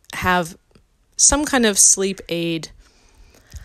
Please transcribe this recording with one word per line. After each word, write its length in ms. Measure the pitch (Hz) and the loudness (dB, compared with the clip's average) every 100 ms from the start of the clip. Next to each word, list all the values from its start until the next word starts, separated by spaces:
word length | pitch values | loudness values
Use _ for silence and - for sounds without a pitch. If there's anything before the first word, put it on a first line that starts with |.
| - | -16
have 440 | - 180 180 170 - _ _ _ _ _ - | -4 0 0 -2 -10 _ _ _ _ _ 0
some 280 | - 285 294 | 2 2 0
kind 200 | 262 220 | 2 2
of 140 | 190 | 4
sleep 420 | - 196 196 190 - | 2 2 -2 -6 -8
aid 400 | 170 170 165 - - - _ _ _ - _ _ - | -4 -4 -4 -8 -18 -20 _ _ _ -20 _ _ -20